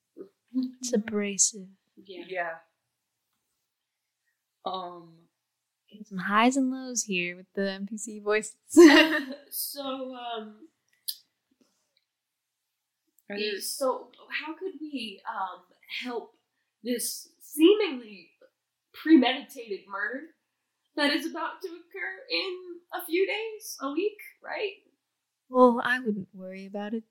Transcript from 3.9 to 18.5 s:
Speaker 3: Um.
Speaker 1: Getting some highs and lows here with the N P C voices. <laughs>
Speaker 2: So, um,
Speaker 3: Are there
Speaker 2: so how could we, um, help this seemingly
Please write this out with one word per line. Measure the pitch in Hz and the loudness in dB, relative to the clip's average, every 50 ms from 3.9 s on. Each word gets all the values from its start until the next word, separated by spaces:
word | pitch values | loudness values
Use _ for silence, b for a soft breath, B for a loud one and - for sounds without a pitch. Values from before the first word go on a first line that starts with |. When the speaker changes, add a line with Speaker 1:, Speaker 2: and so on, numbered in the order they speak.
| _ _ _ _ _ _ _ _ _ _ _ _ _ _ - | _ _ _ _ _ _ _ _ _ _ _ _ _ _ -8
Speaker 3:
Um. | 185 185 190 180 175 175 175 170 165 165 165 170 _ _ _ _ _ _ _ _ _ _ _ _ _ | -8 -6 -6 -8 -10 -12 -16 -18 -20 -20 -20 _ _ _ _ _ _ _ _ _ _ _ _ _ _
Speaker 1:
Getting | - - 214 | -20 -20 -16
some | - 196 185 | -12 -8 -6
highs | 175 202 202 214 226 247 262 277 | -4 0 2 4 4 4 4 2
and | 262 254 | 0 -2
lows | 262 262 262 254 247 226 - | -2 -6 -8 -8 -6 -6 -4
here | 214 190 180 175 175 175 | -2 -2 -2 -2 -4 -6
with | 180 185 - _ | -10 -16 -10 _
the | 202 196 196 190 | -4 -2 -2 -4
N | 196 202 | -6 -8
P | 202 226 | -10 -10
C | 214 - - 214 214 | -10 -10 -12 -12 -6
voices. | 208 208 208 214 214 - - _ _ - - | -2 0 0 0 0 -4 -10 _ _ 6 10
<laughs> | 311 349 302 277 311 302 311 302 302 262 262 277 - - - | 12 12 12 12 10 8 6 4 -2 -4 -6 -10 -14 -14 -12
Speaker 2:
So, | - - - - - 285 269 269 262 269 262 254 254 | -8 -8 -8 -6 -8 -8 -6 -6 -6 -6 -6 -8 -10
um, | 247 240 240 233 220 214 214 214 214 330 - _ _ _ _ _ _ _ - - - - _ _ _ _ _ _ _ _ _ _ _ _ _ _ _ _ _ _ _ _ _ _ _ _ _ _ _ _ _ _ _ _ _ _ _ _ _ _ _ _ - | -10 -10 -8 -8 -8 -8 -10 -14 -18 -20 -20 _ _ _ _ _ _ _ -12 -12 -12 -14 _ _ _ _ _ _ _ _ _ _ _ _ _ _ _ _ _ _ _ _ _ _ _ _ _ _ _ _ _ _ _ _ _ _ _ _ _ _ _ _ -10
Speaker 3:
Are | 202 208 | -6 -6
there | 208 214 202 196 | -4 -4 -4 -6
Speaker 2:
so | - - - - 277 254 247 - - - - - - - | -6 -8 -6 -4 -2 -2 -2 -4 -8 -16 -20 -20 -14 -10
how | 254 - 285 311 320 | -10 -8 -8 -10 -10
could | 320 370 381 - 277 311 | -10 -10 -10 -10 -10 -12
we, | 302 294 254 226 214 196 - - | -10 -10 -8 -8 -10 -12 -12 -12
um, | - 226 208 190 185 175 175 - _ _ _ _ - - - 240 | -10 -8 -6 -6 -8 -8 -12 -20 _ _ _ _ -14 -12 -10 -8
help | 254 240 - - - _ _ _ _ _ _ _ _ _ _ - | -8 -8 -8 -8 -10 _ _ _ _ _ _ _ _ _ _ -6
this | 226 247 226 - - - - - - _ _ | -4 -4 -4 -4 -6 -8 -10 -14 -18 _ _
seemingly | - - - 285 311 349 415 427 427 349 269 247 240 214 208 185 165 - _ _ - - | -20 -10 2 6 8 8 8 6 4 0 -2 -6 -10 -14 -16 -18 -20 -20 _ _ -20 -20